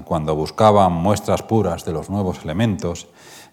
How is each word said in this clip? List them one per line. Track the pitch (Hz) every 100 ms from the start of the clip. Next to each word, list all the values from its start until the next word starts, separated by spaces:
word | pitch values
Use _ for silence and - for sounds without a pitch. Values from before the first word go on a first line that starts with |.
| 73
cuando | 82 78 78
buscaban | 78 - 107 104 95
muestras | 85 92 101 - 90
puras | - 113 92 85 -
de |
los | 80 78
nuevos | 98 92 82
elementos, | 82 80 113 92 87 87 - _ - - -